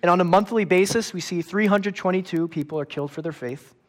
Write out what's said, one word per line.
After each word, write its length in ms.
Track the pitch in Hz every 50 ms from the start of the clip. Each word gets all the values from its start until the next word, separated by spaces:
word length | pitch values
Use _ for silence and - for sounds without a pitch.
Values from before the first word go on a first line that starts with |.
| -
And 80 | 175
on 100 | 175 180
a 40 | 185
monthly 400 | 170 170 190 214 - 233 226 208
basis, 480 | 156 185 180 190 196 - 226 220 - -
we 80 | 180
see 220 | 160 - 180 170 165
three 240 | - - 202 214
hundred 280 | 208 202 208 196 208 190
twenty-two 540 | - - 190 180 185 185 - - 165 165 170
people 320 | - 165 147 151 156 156
are 60 | 143
killed 240 | 143 - 147 143 143
for 100 | 143 -
their 120 | 151 165 156
faith. 420 | - 127 120 131 143 - - _ _ _